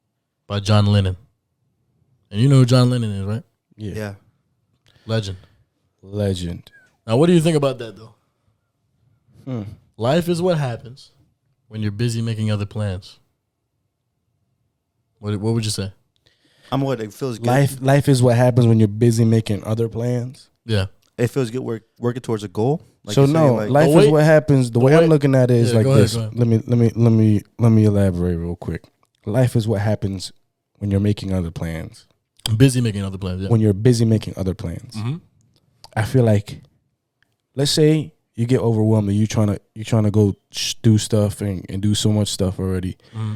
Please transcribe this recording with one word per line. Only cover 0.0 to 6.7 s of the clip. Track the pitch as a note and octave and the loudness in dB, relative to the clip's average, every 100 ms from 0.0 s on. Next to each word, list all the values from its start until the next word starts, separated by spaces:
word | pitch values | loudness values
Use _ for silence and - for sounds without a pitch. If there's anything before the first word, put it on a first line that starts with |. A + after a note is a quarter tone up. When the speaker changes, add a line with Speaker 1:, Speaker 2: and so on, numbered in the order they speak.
| _ _ _ _ _ | _ _ _ _ _
Speaker 1:
by | G2+ | -6
John | G2+ G#2+ G#2 | 2 4 4
Lennon. | G#2 F#2+ F#2 _ _ _ _ _ _ _ _ _ _ _ | 2 0 -6 _ _ _ _ _ _ _ _ _ _ _
And | G#2 | -2
you | C3 | 2
know | C#3 | 4
who | B2 | 4
John | B2+ B2 | 4 2
Lennon | B2 A2 | 0 -4
is, | G2 G2 | -6 -6
right? | A2 - _ _ _ | -8 -10 _ _ _
Speaker 2:
Yeah. | G#2+ G2 | -12 -10
Speaker 3:
Yeah. | G#2+ G2 _ _ _ _ _ _ _ _ - | -10 -12 _ _ _ _ _ _ _ _ -6
Speaker 1:
Legend. | A2+ G2 F#2 - _ _ _ _ _ | -6 -6 -12 -18 _ _ _ _ _
Speaker 2:
Legend. | F#2+ G2+ G2+ F#2 F2 F2+ - | -12 -4 -2 -2 -6 -10 -16